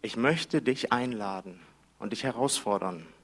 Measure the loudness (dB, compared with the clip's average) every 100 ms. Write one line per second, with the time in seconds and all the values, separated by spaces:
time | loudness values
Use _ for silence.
0 | -4 2 2 2 2 2 2 0 2 2
1 | 0 -2 -4 -4 -8 -16 -20 _ _ _
2 | -6 -2 -2 0 0 0 0 0 0 -6
3 | -12 -20